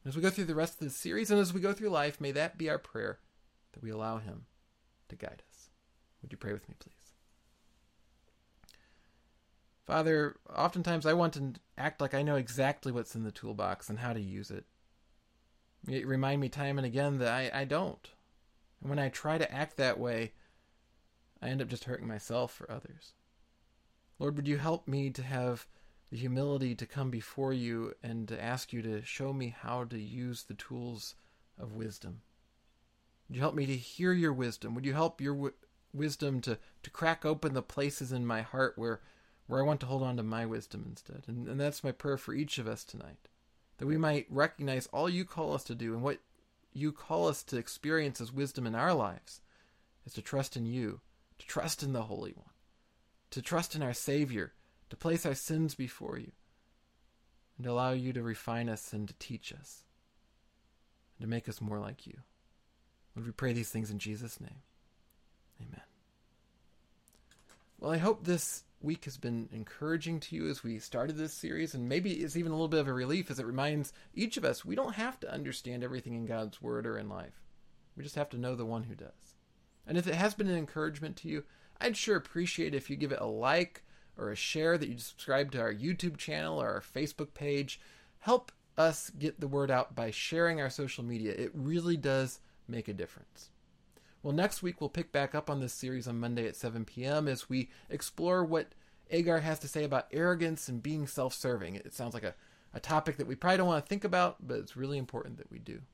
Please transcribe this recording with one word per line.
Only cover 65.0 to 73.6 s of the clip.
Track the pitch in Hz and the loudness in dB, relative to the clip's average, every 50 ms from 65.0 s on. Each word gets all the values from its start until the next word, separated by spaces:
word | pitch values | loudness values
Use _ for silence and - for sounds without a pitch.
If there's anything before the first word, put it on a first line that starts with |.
| _ _ _ _ _ _ _ _ _ _ _ - | _ _ _ _ _ _ _ _ _ _ _ -16
Amen. | 113 - 69 - - _ _ _ _ _ _ _ _ _ _ _ _ _ _ _ _ - _ - _ _ _ _ _ _ _ _ _ _ - _ - - - _ _ _ _ - | -16 -14 -14 -16 -18 _ _ _ _ _ _ _ _ _ _ _ _ _ _ _ _ -20 _ -20 _ _ _ _ _ _ _ _ _ _ -20 _ -20 -20 -20 _ _ _ _ -6
Well, | - 151 | -2 0
I | 165 160 | 2 4
hope | 170 214 220 208 175 | 6 4 4 4 4
this | 175 175 160 - - - - - _ _ _ | 2 2 2 2 -2 -4 -6 -10 _ _ _
week | - 151 165 - - | -2 -2 -2 -2 -4
has | 143 131 | -12 -10
been | - - 123 120 117 113 - | -6 -4 -2 -2 -2 -2 -4
encouraging | - 110 107 - - - 147 156 165 165 151 165 165 156 | -8 -8 -8 -10 -8 -6 -2 0 0 0 0 -2 -2 -2
to | - - 160 | -4 -6 -4
you | 160 160 156 | -2 -2 -2
as | 143 - | -2 -2
we | - 117 113 107 | -4 -4 -4 -4
started | - - - 120 123 147 156 | -6 -4 -2 0 0 0 0
this | 151 156 156 | -2 -4 -4
series, | - - - 165 160 160 165 156 - | -4 -6 -6 -4 -2 -2 -2 -2 -2
and | 131 120 120 | -4 -2 2
maybe | 135 170 180 202 | 2 2 2 2
it's | 180 - - 151 147 | 0 0 -2 -2 0
even | 170 170 165 | 0 0 2
a | 156 | 2
little | 160 165 160 | 2 2 4
bit | 160 156 | 4 4
of | 143 135 | 4 4
a | |
relief | 127 127 127 127 156 190 180 - | 2 0 2 2 2 0 0 -2
as | 139 127 | -4 -4
it | 123 | -4
reminds | 117 123 131 | -2 0 2